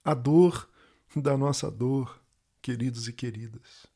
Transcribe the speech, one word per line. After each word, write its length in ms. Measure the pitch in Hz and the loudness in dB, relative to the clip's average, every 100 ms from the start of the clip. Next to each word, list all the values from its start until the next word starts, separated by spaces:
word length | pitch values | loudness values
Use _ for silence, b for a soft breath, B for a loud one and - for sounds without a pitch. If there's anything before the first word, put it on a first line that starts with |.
a 120 | - 135 | -2 0
dor 520 | 131 160 180 - - b b b b 151 | 4 6 6 4 -10 b b b b -4
da 220 | 143 139 | 0 2
nossa 320 | 139 135 - | 0 0 -6
dor, 500 | 104 127 135 120 - _ _ _ _ | -4 -2 0 -4 -10 _ _ _ _
queridos 460 | - 120 127 117 113 | -8 -4 -4 -4 -10
e 60 | |
queridas? 720 | 120 123 107 113 113 - - - | -8 -8 -8 -12 -16 -20 -20 -20